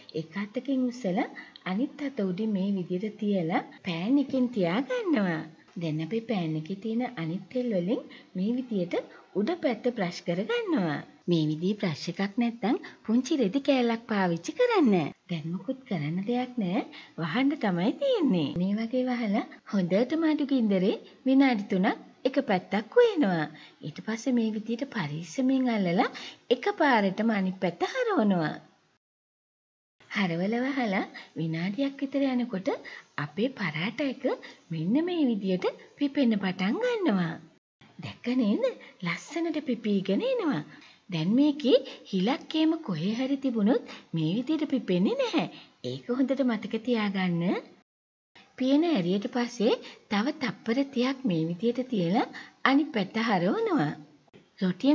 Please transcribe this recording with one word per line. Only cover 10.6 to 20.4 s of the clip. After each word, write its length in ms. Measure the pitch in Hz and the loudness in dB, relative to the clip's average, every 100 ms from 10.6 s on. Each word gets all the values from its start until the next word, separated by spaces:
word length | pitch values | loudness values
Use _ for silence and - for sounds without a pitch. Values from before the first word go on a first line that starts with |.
| 415 277 165 143 - - | 0 0 0 -2 -8 -10
මේ 220 | - 170 151 | 0 2 2
විදිහේ 320 | 156 180 214 | 0 -2 -2
බ්‍රෂ් 320 | 185 143 - | -2 -4 -8
එකක් 240 | 165 196 247 | -4 -4 -2
නැත්නම් 420 | 233 233 196 349 - - | -2 -2 -2 -2 -4 -12
පුංචි 340 | - 240 247 302 | 0 0 2 0
රෙදි 240 | 196 277 | 2 0
කෑල්ලක් 420 | 285 262 233 226 - | 2 2 2 -2 -2
පාවිච්චි 460 | 208 180 165 226 | 0 2 0 -4
කරන්න. 420 | - 494 427 254 185 139 - | 0 2 6 6 4 2 -6
දැන් 220 | - 170 165 | -8 -6 -4
මොකුත් 320 | 180 - 262 | -6 -6 -8
කරන්න 340 | - 175 147 175 | -4 -4 -2 -2
දෙයක් 300 | 202 247 254 240 | -2 -2 -2 -2
නෑ. 260 | 180 220 - - - | 0 0 -2 -12 -16
වහන්න 400 | - 147 226 277 302 | -6 -2 2 2 2
තමයි 360 | 214 175 202 | 0 2 0
තියෙන්නේ. 560 | - 554 466 269 180 139 | 0 0 2 4 2 2
මේ 200 | 170 185 208 | 0 0 0
වගේ 300 | 226 254 254 | 0 0 0
වහලා 400 | 240 220 214 - - - | -2 0 0 -2 -12 -2
හොඳටම 560 | 202 175 190 254 320 | 0 2 2 2 2
අඩු 220 | 320 302 | 2 2